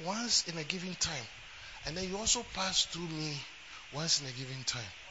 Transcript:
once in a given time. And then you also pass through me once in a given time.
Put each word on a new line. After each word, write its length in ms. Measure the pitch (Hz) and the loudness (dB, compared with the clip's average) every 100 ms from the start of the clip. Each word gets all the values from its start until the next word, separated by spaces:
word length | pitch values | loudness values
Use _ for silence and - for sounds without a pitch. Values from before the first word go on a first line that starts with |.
once 420 | 165 208 240 - - | -2 0 4 4 4
in 120 | 165 | 0
a 60 | |
given 300 | 151 180 180 | 0 0 0
time. 320 | 175 - 151 113 - - - - - 143 | 0 0 0 -4 -10 -12 -12 -12 -8 -4
And 100 | 165 | -2
then 120 | 185 | 0
you 80 | 196 | 2
also 280 | 220 240 233 | 4 4 2
pass 300 | - 190 185 - | -2 2 4 4
through 220 | 165 170 | 2 -2
me 280 | 156 156 143 - - - - - | 0 0 -2 -6 -12 -14 -14 -6
once 280 | 139 160 151 | -2 4 4
in 80 | 135 | 2
a 20 | |
given 320 | 123 131 131 | -6 -4 -4
time. 280 | 123 123 104 - - | -2 -2 -2 -8 -14